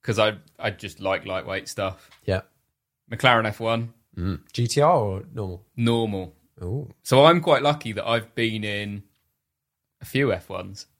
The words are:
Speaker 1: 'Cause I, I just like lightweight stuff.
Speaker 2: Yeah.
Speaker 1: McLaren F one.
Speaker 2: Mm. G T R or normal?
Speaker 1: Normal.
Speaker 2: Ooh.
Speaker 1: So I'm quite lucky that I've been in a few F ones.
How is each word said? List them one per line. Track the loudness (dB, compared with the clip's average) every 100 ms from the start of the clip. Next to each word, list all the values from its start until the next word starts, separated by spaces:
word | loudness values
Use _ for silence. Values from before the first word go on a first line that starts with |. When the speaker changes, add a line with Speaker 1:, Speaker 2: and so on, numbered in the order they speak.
Speaker 1:
'Cause | -2 2
I, | 2 0 _ _
I | -6
just | -6 -14 -6
like | -4 -4 -4
lightweight | -8 -6 -8 -8
stuff. | -6 -6 -8 _ _
Speaker 2:
Yeah. | -4 -4 -6 _ _ _ _ _ _
Speaker 1:
McLaren | 0 2 4 0
F | -4
one. | -2 -2 -4 _ _ -6
Speaker 2:
Mm. | -6 -6 _
G | -4 -2
T | 2
R | 4 4
or | 0 -4 -8
normal? | -10 -10 -10 _ -2
Speaker 1:
Normal. | 0 2 0 -4 -8 _ _ _
Speaker 2:
Ooh. | -8 -8 -10 -16
Speaker 1:
So | 4 8
I'm | 8 6
quite | 4 4
lucky | 4 0 -4
that | -6 -2
I've | -2 -2 -2
been | -2 -2
in | -4 -6 -6 -10 -14 _ _ _ _ _ _ _ _ _
a |
few | -6 0 0
F | -2 -6
ones. | -12 -12 -16 -20